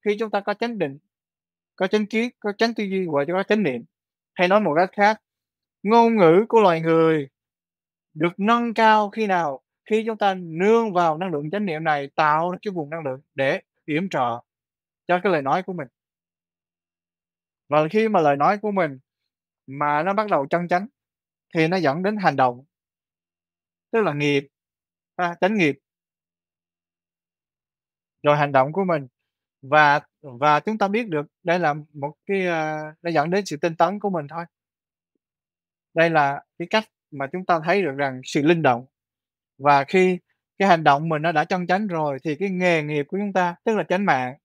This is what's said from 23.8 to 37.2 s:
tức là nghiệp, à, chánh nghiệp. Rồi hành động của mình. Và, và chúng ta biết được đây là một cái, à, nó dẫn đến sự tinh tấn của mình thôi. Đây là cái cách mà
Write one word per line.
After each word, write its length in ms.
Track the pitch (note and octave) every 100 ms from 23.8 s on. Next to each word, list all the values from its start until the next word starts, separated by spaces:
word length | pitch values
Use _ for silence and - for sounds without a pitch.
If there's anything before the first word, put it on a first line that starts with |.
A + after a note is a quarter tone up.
| _
tức 100 | A3+
là 140 | G3
nghiệp, 340 | D3 D3 C#3+ C#3 _ _ _ _ _ _ -
à, 180 | F3 E3+
chánh 140 | F#3
nghiệp. 240 | G#3+ D#3+ C3+ _ _ _ _ _ _ _ _ _ _ _ _ _ _ _ _ _ _ _ _ _ _ _ _
Rồi 140 | D3 D3
hành 160 | C#3+
động 200 | C3+ C3+
của 120 | D#3+
mình. 220 | F#3+ D#3+ C3 _ _ _ _ _
Và, 380 | C3 D3+ D3 C#3+ - _
và 400 | C#3+ A#2+ D3 D3+
chúng 180 | G#3 A3
ta 100 | G3
biết 200 | G#3 A#3
được 180 | D3+ D3 _
đây 160 | F3+ F3
là 160 | E3 D3+ D3+
một 220 | D3 C#3+ - -
cái, 200 | G3 F#3
à, 480 | E3 D#3 D#3 D#3 D#3
nó 80 | E3+
dẫn 200 | D#3+ D3+
đến 140 | F#3
sự 120 | G3 C#3+
tinh 200 | F3 E3
tấn 240 | E3+ G3+
của 100 | G3+
mình 160 | F3+ C#3+
thôi. 160 | E3 E3+ _ _ _ _ _ _ _ _ _ _ _ _ _ _
Đây 160 | E3 E3
là 340 | D#3+ C#3+ C#3+ _ _
cái 100 | E3+
cách 140 | A3 A3 _ _
mà 160 | C#3+